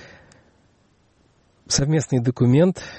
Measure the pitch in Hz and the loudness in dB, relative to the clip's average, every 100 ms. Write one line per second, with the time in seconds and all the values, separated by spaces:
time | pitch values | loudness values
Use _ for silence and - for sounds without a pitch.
0 | - - _ _ _ _ _ _ _ _ | -20 -20 _ _ _ _ _ _ _ _
1 | _ _ _ _ _ _ _ - 139 156 | _ _ _ _ _ _ _ -4 0 -2
2 | - 131 120 123 123 131 180 180 - | 0 -2 -2 0 2 4 2 0 -12